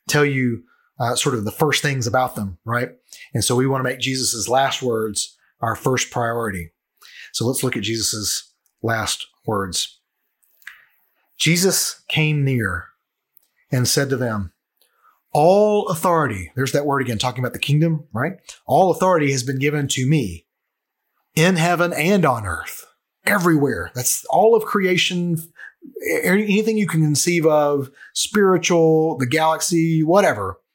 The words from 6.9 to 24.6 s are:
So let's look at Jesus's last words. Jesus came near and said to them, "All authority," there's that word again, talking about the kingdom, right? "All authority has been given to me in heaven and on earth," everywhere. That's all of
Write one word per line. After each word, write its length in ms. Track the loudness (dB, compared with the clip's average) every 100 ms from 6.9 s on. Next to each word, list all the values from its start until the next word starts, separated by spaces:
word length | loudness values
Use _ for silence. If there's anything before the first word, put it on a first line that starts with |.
| _ -20 -20 -12
So 120 | -4 -2
let's 160 | -2
look 140 | -2 -4
at 80 |
Jesus's 680 | -4 -4 -4 -4 -6 -6 -10 _ _ _
last 460 | -4 -2 -4 -6 -10 _ -6
words. 540 | -4 -4 -6 -8 -12 _ _ _ _ _ _ -20 -20 _ _ _ _ _ _
Jesus 680 | 0 2 2 0 -4 -8 -6
came 380 | -2 0 0 0
near 420 | 0 -2 -6 -12 _ _ _ _ _ _ _ _
and 160 | -2 0
said 240 | 0 0
to 40 | -2
them, 380 | -2 -4 -8 -12 _ _ _ _ _ _ _
"All 560 | 2 4 6 4 2 0
authority," 640 | -2 0 2 0 -4 -8 -4
there's 160 | -2
that 140 | 0 0
word 160 | 0
again, 160 | -2 -2
talking 260 | -4 -4
about 80 | -6
the 80 | -4
kingdom, 460 | 0 2 2 0 -4
right? 240 | -6 -6 -6 -16 -18 0
"All 260 | 2 4
authority 420 | 4 2 2 2
has 100 | 0
been 160 | -4 -2
given 300 | -2 -2 -2
to 180 | -2 2
me 380 | 2 0 -6 -16 _ _ _ _ _ _ _ _ 2
in 200 | 2 4
heaven 380 | 2 2 0
and 320 | 0 2 4 4
on 220 | 0 -4
earth," 400 | -8 -8 -16 -18 _ _ _
everywhere. 680 | -2 2 4 4 2 -2 -6
That's 320 | -6 -4 -4 0
all 300 | 2 4
of 100 | 4